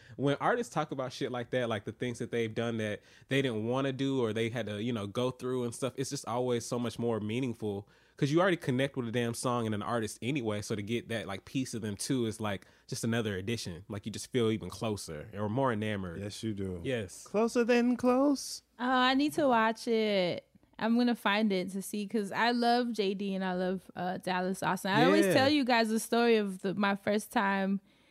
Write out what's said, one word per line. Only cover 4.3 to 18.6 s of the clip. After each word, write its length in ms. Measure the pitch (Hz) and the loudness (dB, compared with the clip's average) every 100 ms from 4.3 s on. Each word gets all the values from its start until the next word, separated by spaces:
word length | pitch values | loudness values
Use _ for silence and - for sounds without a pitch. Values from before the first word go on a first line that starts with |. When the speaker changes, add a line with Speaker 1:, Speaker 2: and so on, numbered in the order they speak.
Speaker 1:
they 160 | 107 113 | 0 -2
had 200 | 120 104 | -2 -4
to, 140 | 104 | -4
you 120 | 113 | -2
know, 120 | 120 101 | -2 -2
go 240 | 101 127 | -2 -2
through 340 | 127 127 127 | -2 -4 -2
and 100 | 120 | -2
stuff, 180 | 117 - - | -4 -4 -4
it's 120 | 139 | -6
just 180 | 139 - | -6 -4
always 380 | 117 127 120 | -2 0 0
so 140 | 113 123 | 0 -4
much 200 | 120 - | -2 -2
more 220 | 117 113 | -2 0
meaningful, 680 | 104 113 135 113 107 101 101 _ _ - | -2 -2 -2 -4 -4 -4 -8 _ _ -2
'cause 140 | 143 | 2
you 80 | 156 | 4
already 180 | 190 170 | 4 2
connect 420 | - 127 139 139 | 0 0 0 -2
with 100 | 117 | -4
a 40 | |
damn 200 | 117 117 | -2 -2
song 320 | 117 131 123 | -2 0 0
and 100 | 113 | 0
an 80 | 104 | -2
artist 360 | 90 117 107 - | -2 -2 -2 -4
anyway. 400 | 113 147 113 104 | -4 -2 -2 -2
So 160 | 104 107 | -4 -4
to 60 | |
get 260 | 101 117 101 | -2 -4 -4
that, 180 | 113 87 | -6 -6
like, 200 | 98 - | -8 -6
piece 260 | 139 131 | -4 -4
of 60 | 117 | -4
them 160 | 107 98 | -6 -4
too 300 | - 135 113 | -2 0 0
is, 120 | 104 | -2
like, 280 | 107 98 - _ - | -4 -4 -8 _ -12
just 160 | - | -4
another 320 | 117 113 107 98 | 0 0 0 -2
addition. 440 | 98 117 - 85 98 | -4 -4 -6 -10 -10
Like, 160 | 101 110 | -10 -8
you 60 | |
just 180 | 107 - | -10 -4
feel 200 | 127 113 | 0 2
even 180 | 110 90 | 2 -4
closer 580 | - 117 101 - 78 73 | -8 -6 -6 -6 -10 -10
or 140 | 101 104 | -6 -4
more 240 | 113 135 | 0 0
enamored. 480 | 110 107 104 92 85 | 0 -2 -4 -6 -8
Speaker 2:
Yes, 220 | 101 - | -8 -6
you 80 | 113 | -6
do. 280 | 101 95 90 | -4 -4 -6
Speaker 1:
Yes. 400 | 87 123 98 - | -4 -4 -4 -10
Speaker 2:
Closer 400 | - 196 233 247 | -6 -2 0 2
than 320 | 233 240 240 240 | 2 4 4 2
close. 640 | 254 247 285 269 - - | 2 4 4 2 -2 -12